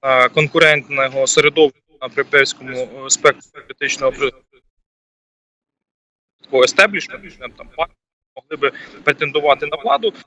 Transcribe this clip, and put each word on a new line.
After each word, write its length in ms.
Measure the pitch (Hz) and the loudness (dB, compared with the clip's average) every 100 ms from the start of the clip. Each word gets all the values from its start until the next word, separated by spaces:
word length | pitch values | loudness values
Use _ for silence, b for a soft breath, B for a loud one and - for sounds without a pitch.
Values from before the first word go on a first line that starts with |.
е, 280 | 135 131 123 | 2 4 4
конкурентного 960 | - 151 165 156 147 131 143 135 135 131 | 2 0 4 4 4 -2 -4 -4 -2 0
середовища 520 | - 147 147 151 - _ _ | 2 2 4 2 2 _ _
на 60 | 131 | -10
європейському, 800 | 139 131 147 135 - 131 127 127 127 135 | -6 0 0 0 -4 -12 -10 -10 -12 -6
е, 40 | |
спектрі 320 | - 151 - _ | 0 2 0 _
політичного 580 | - - - 139 - 135 | -20 -20 -8 -6 -2 -4
при-, 200 | 127 139 - _ _ _ _ _ _ _ _ _ _ _ _ _ _ _ _ _ _ _ _ | -2 -4 -4 _ _ _ _ _ _ _ _ _ _ _ _ _ _ _ _ _ _ _ _
такого 200 | _ 135 | _ 0
естеблішменту, 680 | 127 - 202 196 - - 175 - 123 _ | 2 2 0 0 -10 -16 -20 -20 -20 _
там, 100 | - - | -20 -8
партії 200 | 165 _ _ _ _ - | -8 _ _ _ _ -20
могли 220 | _ 156 | _ -6
би 200 | 139 B B B | -6 B B B
претендувати 600 | - 139 151 143 147 135 147 | -4 -2 -2 -2 2 0 0
на 120 | 160 | -8
владу 300 | - 143 220 - | -2 0 -2 -6